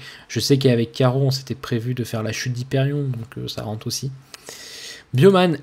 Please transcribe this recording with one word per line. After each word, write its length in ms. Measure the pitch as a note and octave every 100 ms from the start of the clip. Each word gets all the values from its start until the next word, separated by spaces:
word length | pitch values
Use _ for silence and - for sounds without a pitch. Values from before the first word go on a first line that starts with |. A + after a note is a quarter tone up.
| - - -
Je 120 | A#2+
sais 200 | - C#3
qu'avec 320 | C3 A#2 A#2
Caro, 300 | - B2+ B2+
on 100 | C#3
s'était 240 | C3 - A#2
prévu 400 | - A#2+ A#2+ B2
de 80 |
faire 180 | A2+ A2+
La 100 | A2
Chute 220 | A2 B2+
d'Hyperion, 520 | A#2+ C3 C3+ C#3 D3 C#3
donc, 320 | A#2 A2 -
euh, 100 | B2
ça 160 | -
rentre 240 | A#2 G#2+ A#2
aussi. 240 | - C3+ C3+ - - - - - - - - - B2
Bioman, 420 | F#3 F#3+ F3+ D#3